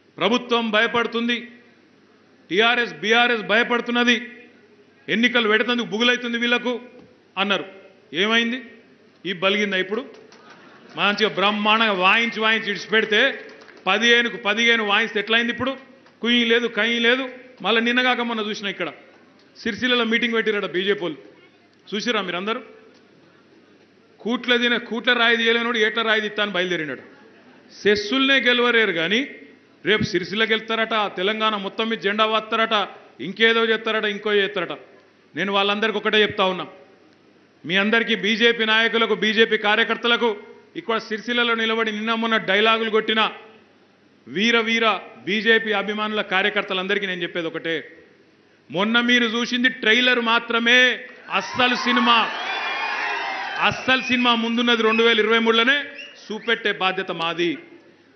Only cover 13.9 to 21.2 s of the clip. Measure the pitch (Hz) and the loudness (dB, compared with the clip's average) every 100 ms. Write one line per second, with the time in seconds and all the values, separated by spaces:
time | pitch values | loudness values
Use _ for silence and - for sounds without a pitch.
13.9 | 202 233 240 233 185 202 208 233 233 208 | 2 4 4 2 -2 -2 0 2 2 2
14.9 | 202 220 214 202 226 233 233 247 262 - | 0 0 -4 0 0 0 -4 -6 -6 -12
15.9 | - - _ 220 240 233 233 233 220 220 | -20 -20 _ 0 2 4 2 0 -2 -2
16.9 | 233 233 254 262 - - - 180 226 233 | 2 2 2 -2 -12 -20 -8 0 0 2
17.9 | 247 254 240 240 226 214 208 196 185 165 | 2 2 0 -2 -4 -6 -6 -8 -6 -8
18.9 | - - - _ _ _ - 226 202 247 | -8 -20 -20 _ _ _ -10 -8 -4 0
19.9 | 247 226 226 240 226 220 208 190 180 190 | 2 2 0 0 0 0 -2 -2 -2 0
20.9 | 202 170 143 | -2 -4 -8